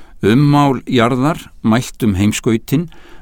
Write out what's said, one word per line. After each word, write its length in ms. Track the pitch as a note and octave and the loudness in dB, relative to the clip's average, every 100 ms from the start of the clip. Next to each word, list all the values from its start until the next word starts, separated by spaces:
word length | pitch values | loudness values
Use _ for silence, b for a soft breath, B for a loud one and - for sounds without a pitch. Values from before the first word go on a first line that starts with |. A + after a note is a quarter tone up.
| b b G2 | b b 2
Ummál 560 | A#2+ D3 C#3+ C#3+ B2 - | 4 4 4 2 0 -2
jarðar, 480 | A#2+ A2+ B2+ C#3 F3+ - - | 0 2 0 -2 -4 -10 -6
mælt 400 | A#2 A2 B2 - | 0 0 -2 -4
um 140 | A2 F#2 | -2 0
heimskautin, 680 | G#2 G#2 - A2+ - C#3 E3+ B B B | 0 -2 -2 -2 -2 -4 -4 B B B